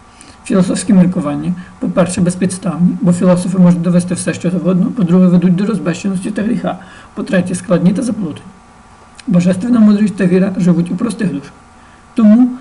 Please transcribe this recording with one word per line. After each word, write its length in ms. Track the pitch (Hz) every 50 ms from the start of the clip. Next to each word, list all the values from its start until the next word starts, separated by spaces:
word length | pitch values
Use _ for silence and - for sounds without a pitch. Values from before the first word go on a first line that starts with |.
| - - - - - - - - -
Філософські 480 | - 233 190 180 208 - - - - 202
міркування, 640 | 185 175 - - 180 143 147 147 143 156 175 180 - - - - -
по-перше, 420 | - 190 - - 175 175 - 214
безпідставні, 760 | 175 180 180 - 196 180 - - - 185 147 151 180 - - -
бо 120 | - 175 175
філософи 460 | - 196 180 180 175 - - - 190
можуть 240 | 180 175 - 170 -
довести 320 | 185 170 175 170 - 175
все, 200 | - - 170 -
що 160 | - - 170
завгодно, 360 | 180 175 151 175 190 175 208
по-друге, 400 | 269 - 247 185 160 180 185 185
ведуть 280 | 180 175 175 170 185 175
до 120 | 175 208
розбещеності 640 | - 165 160 - 170 165 - - 196 190 180 - 220
та 120 | 214 220 202
гріха, 360 | 226 226 - - 180 180 - - - - - - - -
по-третє, 400 | - - - 208 185 175 180 175
складні 380 | - - - 180 165 175 185 214
та 100 | - 247
заплутані. 440 | 233 208 220 190 151 - - - - - - - - - - - - - - - - - - -
Божественна 540 | 269 185 175 175 185 180 - - 240 247 226
мудрість 360 | 214 208 208 202 214 196 -
та 100 | - 196
віра 260 | 175 180 190 190 208 -
живуть 340 | - 175 180 170 175 170 -
у 60 | -
простих 320 | - 247 233 - - 214 165
душах, 240 | 139 139 - - - - - - - - - - - - - - -
тому 360 | - 220 208 214 240 262 247 - -